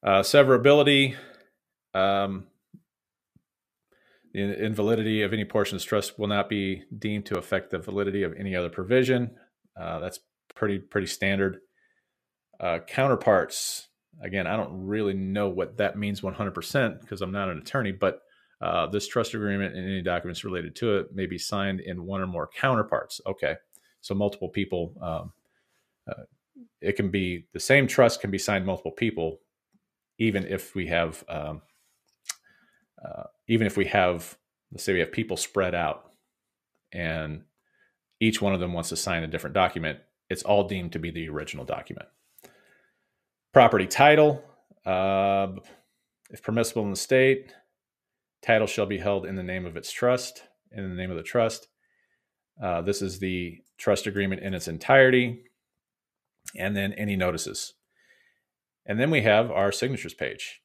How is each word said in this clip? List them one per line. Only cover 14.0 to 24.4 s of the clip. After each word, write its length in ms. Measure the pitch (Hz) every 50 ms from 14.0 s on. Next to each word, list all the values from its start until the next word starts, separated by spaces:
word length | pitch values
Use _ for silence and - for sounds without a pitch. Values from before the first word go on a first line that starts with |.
| _ _ _ 160
Again, 260 | - - 92 98 90
I 100 | - 101
don't 280 | 113 95 69 80 92 95
really 280 | 95 104 107 107 101 95
know 340 | 95 95 95 95 104 104
what 300 | 98 87 92 90 82 -
that 180 | - 104 98 -
means 280 | 104 104 101 101 101 -
one 100 | 95 92
hundred 220 | - 104 98 -
percent 520 | 87 85 - - 143 127 113 - - -
'cause 140 | - 104 92
I'm 100 | 95 90
not 180 | 95 101 98 95
an 100 | 87 76
attorney, 320 | - - - 135 117 98
but, 320 | 95 95 101 92 87 - _ _ _ _ _ _ _ _
uh, 280 | - 87 85 87 82
this 200 | 78 98 104 -
trust 280 | - - 123 110 - -
agreement 400 | 104 104 104 98 98 98 92 -
and 100 | 90 92
any 160 | 95 98 95
documents 420 | 87 92 87 85 - 87 85 - -
related 320 | 98 92 90 85 85 -
to 200 | - 120 113 101
it 160 | 98 85 - -
may 140 | 95 95
be 100 | 87 92
signed 440 | 85 - - 104 101 98 98 95 92
in 220 | - - 90 90 85
one 180 | 92 98 95
or 40 | 95
more 220 | 92 87 85 71
counterparts. 720 | - - - - 135 127 113 104 - - - - - - - -
Okay. 280 | - 98 - - 71 80 - _ _ _ _ _ _ _ _
So 140 | - - 98
multiple 340 | 98 104 101 101 -